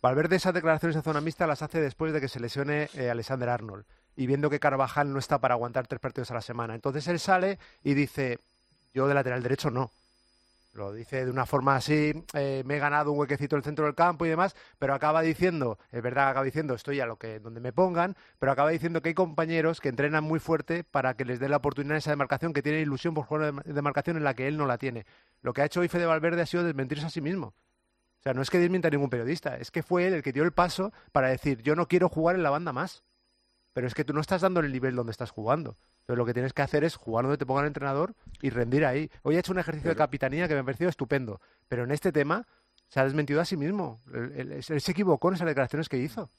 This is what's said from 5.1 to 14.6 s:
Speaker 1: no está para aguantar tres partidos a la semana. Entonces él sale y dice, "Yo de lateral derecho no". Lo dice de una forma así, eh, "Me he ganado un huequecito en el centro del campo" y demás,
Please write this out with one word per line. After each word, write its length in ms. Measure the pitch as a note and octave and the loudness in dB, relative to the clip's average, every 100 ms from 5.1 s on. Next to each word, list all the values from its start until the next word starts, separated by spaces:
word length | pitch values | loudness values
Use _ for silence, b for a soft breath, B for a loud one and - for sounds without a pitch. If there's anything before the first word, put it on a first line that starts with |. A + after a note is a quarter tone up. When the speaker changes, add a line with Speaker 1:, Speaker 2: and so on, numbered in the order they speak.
Speaker 1:
no 60 | C#3 | 0
está 200 | B2+ C#3+ | 0 0
para 160 | B2+ B2 | 2 2
aguantar 320 | A#2+ A#2+ B2+ | 0 -4 -4
tres 120 | C3+ | -6
partidos 300 | C3+ - A#2+ | -6 -6 -6
a 40 | A#2 | -6
la 60 | |
semana. 340 | - A#2+ A2+ A2+ | -6 -6 -6 -4
Entonces 320 | C#3 C3+ D3+ | -4 -4 -2
él 120 | F3 | -2
sale 380 | - F#3 F#3+ F#3+ B B | 2 2 2 -4 B B
y 100 | - | 0
dice, 460 | C#3 C#3+ - C3+ A#2 _ _ _ _ _ | 2 2 -2 -4 -4 _ _ _ _ _
"Yo 140 | C3 C3+ | 0 2
de 60 | C#3+ | 2
lateral 260 | B2+ B2 | 2 -2
derecho 300 | A#2+ C3+ D#3 | -2 0 0
no". 200 | B2 C3 _ _ _ _ _ _ _ _ | -2 -4 _ _ _ _ _ _ _ _
Lo 180 | G#2+ G2+ | -12 -10
dice 320 | G#2+ A#2 C3+ | -10 -8 -4
de 80 | B2+ | -2
una 140 | B2+ B2 | 0 2
forma 300 | C#3+ C3 C3+ | 2 4 2
así, 380 | B2 D3+ D3+ D3+ - | 4 2 2 0 -6
eh, 300 | D3 C#3 C3+ B2+ | -2 -2 -2 -2
"Me 100 | D3 | 0
he 40 | |
ganado 320 | D3 D3 D3+ | 2 2 2
un 80 | D3 | 0
huequecito 360 | C#3+ C#3 C#3+ D3 | 0 0 0 -2
en 40 | |
el 40 | |
centro 220 | C#3 D3+ D3+ | -2 -2 -2
del 100 | C#3+ | 4
campo" 300 | E3+ E3 E3 | 2 2 0
y 40 | |
demás, 260 | D#3+ F#3+ - | 2 0 -2